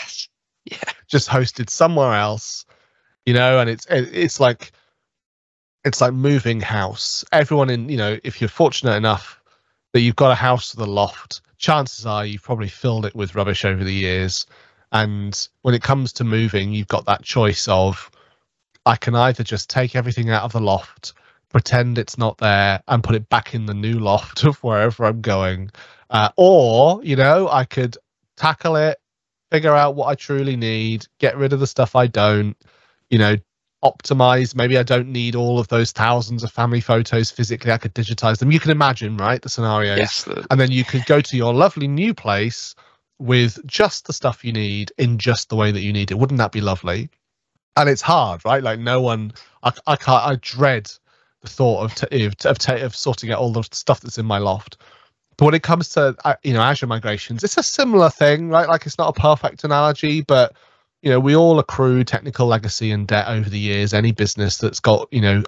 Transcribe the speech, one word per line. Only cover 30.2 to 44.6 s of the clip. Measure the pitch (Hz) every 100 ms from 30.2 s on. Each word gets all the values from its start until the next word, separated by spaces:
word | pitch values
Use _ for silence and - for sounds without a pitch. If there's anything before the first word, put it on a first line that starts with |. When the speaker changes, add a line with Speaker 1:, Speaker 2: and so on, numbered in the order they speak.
| - 139 139 127
Speaker 2:
need, | 117 110 110 113 - _
get | 139 139
rid | 139
of | 139
the | 135
stuff | - 127
I | 127 123
don't, | 110 104 104 104 107 _ _ _ _ _
you | 113
know, | 104 104 - _ _ _
optimize. | 135 - - 135 127 127 123 127
Maybe | 123 131
I |
don't | 123 123 123
need | 123 120 120
all | 120 123
of | 113
those | 117 113
thousands | - 110 120 110 120
of | 113
family | - 120 120
photos | - 117 113 120 110
physically. | - 110 110 120
I | 113
could | -
digitize | - 104 113 113 110
them. | 127
You | 160
can | 151
imagine, | 151 143 127 107 110
right, | 101 123
the | -
scenarios. | - 113 107 104 101
Speaker 1:
Yes, | 208 -
the | - - -
Speaker 2:
And | 131
then | 131
you | 127
could | 123 131 120
go | 147
to | 135 127
your | 117
lovely | 120 185 165 139
new | 143 202
place | 202 110 101 110 - - - _ _ _ -
with | 127 123 120 - 139
just | - 208 - -
the |
stuff | 160 139 117
you | 120
need | 113